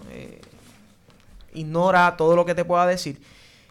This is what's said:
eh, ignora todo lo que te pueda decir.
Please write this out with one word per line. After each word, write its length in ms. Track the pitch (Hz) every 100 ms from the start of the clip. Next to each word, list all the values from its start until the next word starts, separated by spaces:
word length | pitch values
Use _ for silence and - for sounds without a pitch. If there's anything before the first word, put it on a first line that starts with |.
| -
eh, 300 | 62 - - - - - - _ _ _ _ - - -
ignora 600 | 156 156 165 180 185 175 175
todo 180 | 160 175
lo 100 | 175
que 80 |
te 100 | 175
pueda 220 | 170 175 180
decir. 340 | 180 160 139 - _ _ _ _